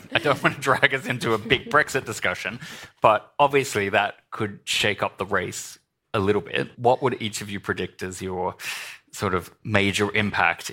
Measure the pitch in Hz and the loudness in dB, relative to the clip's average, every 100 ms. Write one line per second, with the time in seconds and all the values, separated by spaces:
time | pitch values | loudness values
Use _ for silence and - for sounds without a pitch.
0 | - 120 147 131 160 - 139 123 139 135 | -4 -2 0 2 2 0 0 2 2 0
1 | 127 120 113 110 113 127 117 147 151 135 | -4 -4 0 0 2 -2 2 2 2 -2
2 | - 107 98 90 - 117 - - - _ | -4 -4 -2 -2 -4 -8 -12 -16 -18 _
3 | 120 104 - - 143 139 127 110 98 104 | 4 4 2 2 4 4 2 0 2 2
4 | 101 - _ - 107 - - - 107 98 | 2 -2 _ -6 -6 -6 -4 0 0 0
5 | 101 - 98 98 92 - - - _ _ | -2 -4 -2 -2 -2 -6 -12 -16 _ _
6 | _ 113 98 104 - - - - 120 127 | _ 0 2 2 0 -4 -4 0 2 2
7 | 135 - 110 - 107 101 - 95 92 - | 2 -2 -4 -6 -8 -6 -4 -4 -4 -6
8 | 92 92 95 90 90 - - - - - | -8 -6 -6 -4 -4 -4 -8 -8 -10 -16
9 | _ - 101 90 - - - 104 101 95 | _ -4 0 0 -2 -10 0 2 4 2
10 | 104 107 104 98 87 85 - | 0 2 0 2 2 0 -6